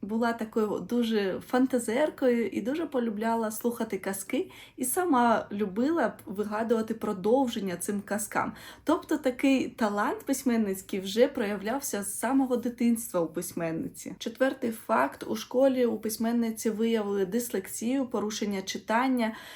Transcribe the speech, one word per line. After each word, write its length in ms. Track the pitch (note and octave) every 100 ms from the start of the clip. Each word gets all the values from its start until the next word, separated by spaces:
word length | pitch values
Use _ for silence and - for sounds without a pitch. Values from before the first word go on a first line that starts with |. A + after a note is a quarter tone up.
була 320 | G3 A3+ A#3
такою 460 | A3+ A3 - G#3+ -
дуже 600 | F3+ A#3+ A3+ A3 G3 E3+ -
фантазеркою 1000 | B3 C4 B3+ A#3+ A3+ D4+ - C4 A#3+ A3+
і 140 | -
дуже 240 | G#3 D4+ E4
полюбляла 680 | C4 A#3 G3+ A3+ A3+ G#3+
слухати 460 | G#3+ A#3+ A#3 A3+ F#3+
казки, 540 | F#3+ G3 - B3+ F#4+ - - -
і 80 | B3+
сама 640 | - F4+ B3+ A#3+ G#3+ -
любила 560 | G3+ G3+ F#3 C4 E4+ A3
б 60 | - -
вигадувати 680 | F#3+ G#3 G#3+ A3+ A3+ A3
продовження 800 | A3+ G#3+ G3 F#3+ B3+ B3+ A#3 G3 E3+
цим 260 | - G3+
казкам. 520 | - G#3 G#3+ - - - - -
Тобто 340 | - F4+ - D#4
такий 520 | B3+ B3+ C4+ C4 -
талант 560 | - G#3+ G3+ A#3 G#4+ -
письменницький 760 | C4+ - A#3 G#3 G3 - G3
вже 280 | F#3+ G#3 C4+
проявлявся 760 | C4+ G#3 G#3 G3+ C4 - G#3
з 160 | G3 -
самого 380 | A#3 C4+ C4 B3
дитинства 600 | B3 A#3+ A#3+ A3+ - F3+
у 80 | D#3+
письменниці. 880 | E3+ F3 - E3 D#3+ - - - F#3+
Четвертий 540 | - A3+ C4 C4+ A#3+
факт. 520 | A3+ - B3 C4+ - -
У 80 | A3
школі 500 | - B3 C4+ B3+ A#3+
у 120 | A3
письменниці 720 | G#3+ A3 A3+ A#3+ A3+ A3 A#3
виявили 560 | G3+ A3+ A3+ G3+ G3+ F#3+
дислексію, 800 | A3+ A#3+ G3 F#3+ - A3+ C4+ B3+
порушення 560 | A3 G#3 G#3+ G#3 G3
читання, 720 | F#3+ F#3+ - A3 C4 B3+ A3 A3 -